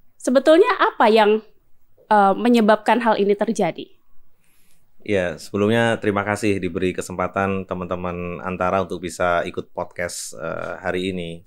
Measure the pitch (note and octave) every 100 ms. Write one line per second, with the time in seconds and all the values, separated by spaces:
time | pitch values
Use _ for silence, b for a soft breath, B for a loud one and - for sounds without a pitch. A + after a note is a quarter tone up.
0 | - _ - B3+ D#4 E4 B4 F#4+ A4 -
1 | A#3+ A3 G#3 A3 - _ _ - - -
2 | _ G#3+ G3 G3 A#3 A#3+ G#3+ G#3+ - A#3
3 | A#3 G#3 G3+ G3+ G#3+ G#3 F3 - - -
4 | - - - - _ _ - - _ -
5 | - G2 F2+ D2+ - G2+ G#2 A#2 A#2 A2
6 | G#2+ G2+ G2+ G#2 G#2+ G2 F2+ F2+ F#2 F2
7 | - F2+ F2+ G2 G2 F#2+ F#2 F2+ F2+ F2+
8 | F2+ F2 F2 F2 F#2 F2+ F#2 G2 F2+ F2+
9 | F2 - F2+ E2+ F2+ - - - F2 -
10 | F2 - - - E2 E2 E2 E2+ F#2 F2+
11 | F#2+ F2+ E2+ E2+